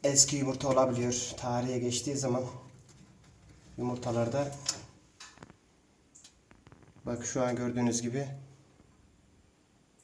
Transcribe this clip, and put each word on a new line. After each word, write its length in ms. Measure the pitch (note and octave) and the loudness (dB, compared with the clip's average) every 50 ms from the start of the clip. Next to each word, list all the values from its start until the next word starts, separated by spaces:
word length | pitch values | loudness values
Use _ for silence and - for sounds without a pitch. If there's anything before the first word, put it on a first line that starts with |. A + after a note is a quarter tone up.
| - | 2
eski 320 | C#3+ C#3 C3+ - - D3 | 4 6 6 4 4 4
yumurta 320 | C#3+ C3+ C3+ C3 - - C#3 | 0 0 0 -2 0 2 4
olabiliyor. 640 | C3 C3 C3 B2+ A#2+ A#2+ A#2+ B2 A#2+ - - - - | 6 6 6 6 4 2 0 0 0 0 -4 -6 -8
Tarihe 420 | - - B2 B2 A#2+ B2 B2+ B2+ B2 | -6 -4 -2 0 0 0 0 0 0
geçtiği 380 | A#2+ B2 A#2+ - - D3 C#3 | 0 0 0 0 -2 -2 -2
zaman 280 | B2+ B2+ F3 F3+ D#3 C3 B2 - - - - - - - - - - - - - - - - - - - - - - - - - - | 0 0 2 2 2 0 -4 -8 -12 -16 -18 -20 -20 -20 -20 -20 -20 -20 -20 -20 -20 -20 -20 -20 -20 -20 -20 -20 -20 -20 -18 -8 -4
yumurtalarda 760 | A#2+ B2 B2 B2 - B2 A#2 A#2 A#2 A#2 B2 C#3 C#3+ C#3 - - - - - - - - - - - - _ _ - - - - - - - - _ _ _ _ _ _ _ _ _ _ _ - - - - - _ _ - - _ - - - - - - - - | -2 -2 -2 -2 -2 -2 0 2 2 2 2 0 -2 -2 -4 -6 -6 -6 -6 -6 -10 -18 -20 -20 -20 -20 _ _ -20 -20 -18 -20 -20 -20 -20 -20 _ _ _ _ _ _ _ _ _ _ _ -20 -20 -20 -20 -20 _ _ -20 -20 _ -20 -20 -20 -20 -20 -20 -12 -6
bak 200 | B2+ A#2+ A#2+ - | -6 -6 -4 -6
şu 160 | - - C3+ B2+ | -4 -2 0 0
an 140 | B2 B2 | 0 0
gördüğünüz 460 | A#2+ B2 A#2+ A#2+ B2 A#2+ A#2+ G#2+ - A#2+ | 0 -2 -2 0 2 2 2 2 0 -2
gibi 240 | A#2+ A#2+ C#3 C#3 C#3 - - - - - - - - - _ - - - _ - - - _ _ _ - - _ _ _ _ _ _ _ _ _ _ _ _ | -2 -2 -2 -4 -4 -8 -12 -14 -18 -20 -20 -20 -20 -20 _ -20 -20 -20 _ -20 -20 -20 _ _ _ -20 -20 _ _ _ _ _ _ _ _ _ _ _ _